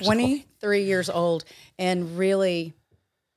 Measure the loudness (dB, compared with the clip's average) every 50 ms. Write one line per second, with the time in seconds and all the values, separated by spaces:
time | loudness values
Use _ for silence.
0 | 2 2 2 2 2 2 0 -2 -4 -10 _ _ -2 0 0 0 2 0 0 0
1 | -2 -2 -2 -2 0 0 0 -2 -4 -8 -18 -20 -20 -20 _ -4 -2 0 0 0
2 | -2 -4 -4 -2 0 2 2 2 2 0 0 -2 -4 -6 -10 _ _ _ _ _
3 | _ _ _ _ _ _ _